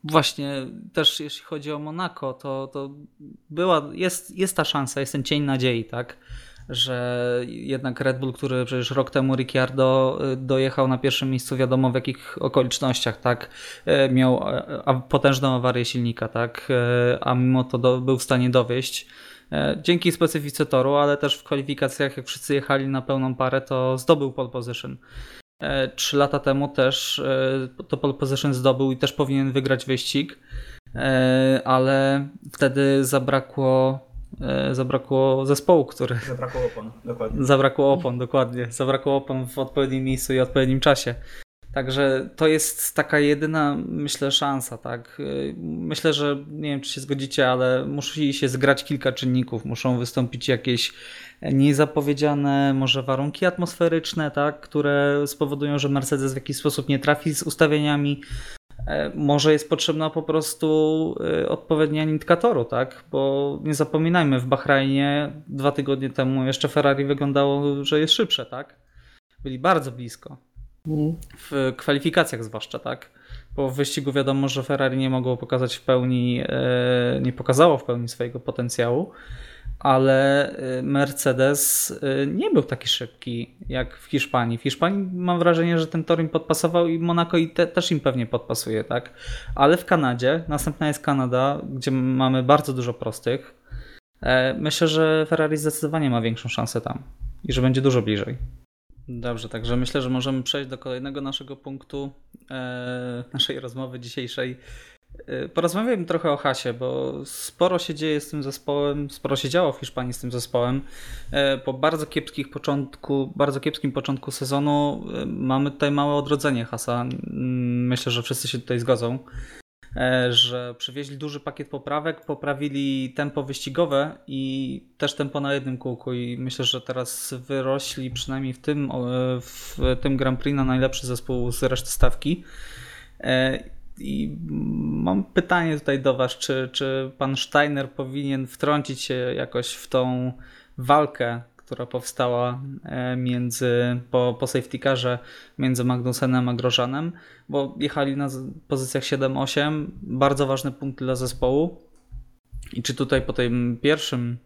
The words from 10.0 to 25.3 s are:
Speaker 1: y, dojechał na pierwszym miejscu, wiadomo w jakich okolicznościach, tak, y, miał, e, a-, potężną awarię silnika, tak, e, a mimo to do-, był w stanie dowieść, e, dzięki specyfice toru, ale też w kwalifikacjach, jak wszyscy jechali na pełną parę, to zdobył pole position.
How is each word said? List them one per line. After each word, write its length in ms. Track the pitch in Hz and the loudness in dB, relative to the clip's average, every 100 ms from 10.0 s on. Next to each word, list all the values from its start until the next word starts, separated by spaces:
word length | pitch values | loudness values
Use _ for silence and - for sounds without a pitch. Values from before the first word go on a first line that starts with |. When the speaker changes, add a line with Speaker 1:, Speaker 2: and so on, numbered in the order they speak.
| 131 - 139 | 2 0 -2
Speaker 1:
y, 40 | 131 | -2
dojechał 520 | 131 135 135 135 131 | 0 2 2 2 2
na 100 | 131 | 4
pierwszym 320 | 139 131 135 | 2 0 0
miejscu, 260 | 127 - 131 | -2 -2 0
wiadomo 340 | 131 131 131 | 2 4 4
w 40 | |
jakich 440 | 127 135 127 - - | 2 -2 -8 -10 -4
okolicznościach, 800 | - 139 127 - 131 127 120 110 | 2 2 2 0 0 0 -2 0
tak, 280 | 123 123 - - - - - 143 135 | 0 0 -4 -14 -18 -8 2 4 6
y, 40 | |
miał, 360 | 127 131 123 - | 6 6 4 0
e, 340 | - - 139 | -4 -4 -4
a-, 100 | - | 0
potężną 600 | 131 127 143 139 131 135 127 | 0 2 4 4 4 2 2
awarię 280 | 127 123 | 2 0
silnika, 440 | 117 123 120 113 113 | 0 0 -2 -2 -4
tak, 400 | 117 117 - - | -2 -4 -6 0
e, 480 | 127 120 123 123 123 | 2 4 4 4 2
a 100 | - | 2
mimo 300 | 123 127 131 | 4 4 4
to 140 | 127 123 | 2 2
do-, 220 | 123 127 | 4 4
był 180 | 127 127 | 2 0
w 40 | |
stanie 280 | - 127 127 | 2 2 4
dowieść, 560 | 123 120 123 127 - - - - - _ | 4 2 -2 -2 -8 -10 -20 -20 -20 _
e, 240 | 76 - - | -2 0 0
dzięki 300 | 156 175 170 | 2 2 2
specyfice 540 | - 165 160 143 - 147 | 2 0 0 -6 -2 2
toru, 280 | 131 131 | 2 4
ale 220 | 143 143 143 | 4 4 2
też 220 | 147 - | 0 -2
w 60 | |
kwalifikacjach, 720 | - 143 135 135 135 - 139 135 | -2 -4 -2 -2 -2 0 -2 -2
jak 100 | 123 | -10
wszyscy 280 | - - | -12 -2
jechali 340 | 139 131 135 135 | -2 2 0 2
na 140 | 135 | -2
pełną 320 | 127 135 131 | 0 0 0
parę, 260 | 127 127 135 | 0 0 0
to 380 | 135 131 127 131 | 0 -2 0 0
zdobył 340 | 127 156 135 | 4 4 4
pole 160 | 131 127 | -4 -6
position. 480 | 127 120 117 131 131 _ - - | -6 -8 -8 -10 -14 _ -16 -16